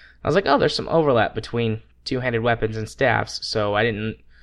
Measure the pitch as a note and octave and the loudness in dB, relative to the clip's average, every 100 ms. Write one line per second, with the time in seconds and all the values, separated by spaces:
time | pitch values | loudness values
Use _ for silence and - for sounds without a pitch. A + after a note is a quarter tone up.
0 | - - - E3 B3 C4+ - - - E3 | -20 -8 0 0 4 4 2 0 0 2
1 | D3 A#2+ G2+ A2 - A#2 A#2 G#2+ - _ | 4 4 2 -2 -6 -2 -2 -2 -8 _
2 | - B2+ B2+ A#2 A#2 A#2 A2 A2 A2 - | -6 -4 -2 0 0 0 -2 -4 -8 -2
3 | C3 A2 G#2+ - - A2+ G#2 G#2 A#2 G#2 | 2 2 -2 -8 -6 -2 0 0 0 -2
4 | A2 - - - | -6 -8 -16 -20